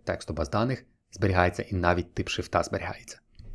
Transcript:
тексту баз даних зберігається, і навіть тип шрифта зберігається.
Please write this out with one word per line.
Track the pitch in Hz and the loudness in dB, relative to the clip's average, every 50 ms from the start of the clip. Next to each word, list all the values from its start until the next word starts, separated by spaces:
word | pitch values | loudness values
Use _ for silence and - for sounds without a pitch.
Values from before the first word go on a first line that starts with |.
| - | -4
тексту | - 90 - - - 80 | -6 -6 -4 -6 -6 -4
баз | 82 80 - | -4 -2 -2
даних | - 104 117 131 131 - - _ _ _ _ _ | 0 0 0 0 -2 -4 -8 _ _ _ _ _
зберігається, | - - 101 98 90 90 90 92 92 - - | -4 0 2 2 4 6 4 4 2 -2 -4
і | - 98 | -4 -2
навіть | 90 87 87 87 87 87 - - | 2 4 4 4 4 0 -4 -4
тип | - 90 - | -4 -4 -2
шрифта | - - 90 - - 87 85 | -4 -4 -2 0 0 0 0
зберігається. | - - 98 - - - - - - - - _ _ _ - - - | 0 -2 -4 -4 -6 -10 -10 -14 -18 -20 -20 _ _ _ -20 -16 -12